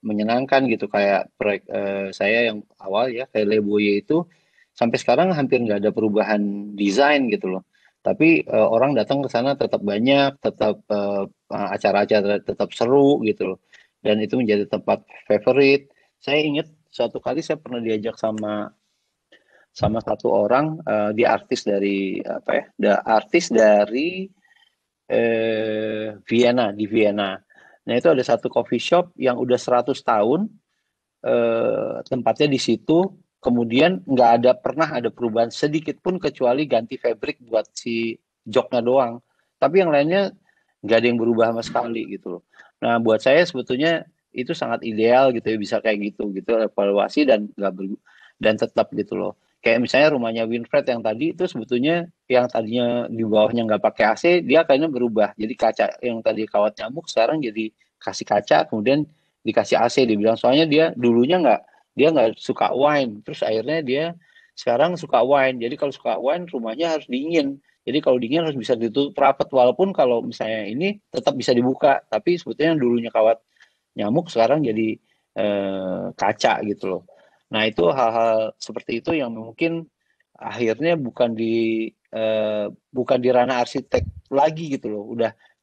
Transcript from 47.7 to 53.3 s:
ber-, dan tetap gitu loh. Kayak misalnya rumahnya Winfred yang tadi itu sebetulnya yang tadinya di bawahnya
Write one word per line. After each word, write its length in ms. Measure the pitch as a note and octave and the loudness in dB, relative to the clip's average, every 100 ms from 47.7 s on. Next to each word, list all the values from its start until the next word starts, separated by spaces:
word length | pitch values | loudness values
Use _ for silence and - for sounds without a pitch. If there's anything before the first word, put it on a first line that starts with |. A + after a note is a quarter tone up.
ber-, 260 | F#2 F#2+ G#2 _ _ - - | -6 -10 -12 _ _ -20 -2
dan 160 | A2 | 0
tetap 400 | G#2+ A#2 A#2 - | 0 -2 -2 -2
gitu 240 | A2 G2+ G2 | -4 -6 -6
loh. 160 | G2 - _ _ | -8 -10 _ _
Kayak 160 | A#2 A#2 | 0 0
misalnya 400 | A#2 C3+ D3+ C#3 | 2 4 4 2
rumahnya 240 | A#2 A2+ | -4 -4
Winfred 480 | A2+ A#2+ A#2 C#3+ C3 | -4 -4 -2 -2 0
yang 160 | A#2 A2 | -2 -4
tadi 320 | A2+ D#3+ E3+ | -4 -4 -4
itu 80 | F3+ | -6
sebetulnya 640 | B2 - B2 D3 E3+ E3+ _ - | -6 -4 -2 0 -2 -4 _ 0
yang 240 | B2 B2 | 2 2
tadinya 560 | A#2 A2 A#2+ A#2+ A#2+ - | -2 -2 -2 0 -2 -4
di 160 | A2+ | -4
bawahnya 400 | A2 | 0